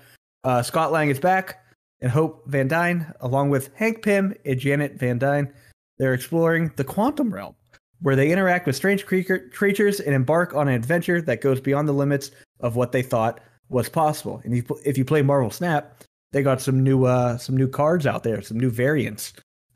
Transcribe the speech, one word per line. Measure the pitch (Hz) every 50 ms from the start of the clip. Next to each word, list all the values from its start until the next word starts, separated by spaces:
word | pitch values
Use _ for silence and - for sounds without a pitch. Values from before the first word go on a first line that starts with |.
| - _ _ _ _ _ _ _ -
Uh, | 131 127 120
Scott | 117 - - 165 160 139
Lang | 160 160 151 147
is | 135 135
back, | - 180 185 190 185 - - - _ _ _ _ _ _ _ _
and | 131 127
Hope | 110 151 160 156 160 - - 135
Van | 139 139 135 135
Dyne, | 156 165 175 175 175 175 160 156 - -
along | - 123 127 135 143 143
with | 139 131 139 - -
Hank | - 220 226 226 226 -
Pym | 214 202 196 196 190 - - -
and | 147 131 127
Janet | 127 139 143 147 147 135 - -
Van | 131 123 123 120
Dyne. | 135 139 143 143 143 139 - - - _ _ _ _ _ _ -
They're | 131 131 127
exploring | 127 131 - 165 165 165 165 165 165 165 156 -
the | - 135
quantum | - - 196 214 277 294 - 285 226 180
realm, | 95 98 - - _ _ _ _ _ _ _ _ _
where | - 143 135 131
they | 139 151
interact | 175 196 190 180 180 180 175
with | 147 127
strange | - - 190 202 196 -
creature, | - 190 185 180 - 185 185 - - -
creatures | - 202 202 196 202 208 202 202 202
and | - 147 139
embark | 131 127 135 156 170 175 170 -
on | 147 147 139
an | 127
adventure | 120 117 127 170 170 165 - 175 175
that | 160 135 120 110
goes | - 139 131 127
beyond | - 135 135 143 151 151
the | 143
limits | 139 139 143 143 139 143 - - - - _ _ -
of | - 120 113
what | 123 123 120
they | - 131 123
thought | - 131 117 113 117 117 - - _ _ _ _ -
was | 127 123 113 -
possible. | - 170 156 151 147 - - 104 98 117 -
And | 110 120
if, | 123 120 - 147 - -
if | 143 131 127
you | 131
play | 131 156 151
Marvel | 139 139 143 139 123 107
Snap, | - - 175 175 160 147 - - - - - _ _ _ _ _ -
they | 143 135
got | 135 131 127
some | - 139 131 131 131
new, | 135 135 131 127
uh, | 127 127 123 123 123 120 123
some | - - 131
new | 131 135 131
cards | - - 143 156 175 180 143
out | 123 101 - -
there, | 117 110 98
some | 98 - 110 113
new | 127 127
variants, | 113 117 123 139 156 147 107 110 107 - - - - - - _ _ _ _ _ _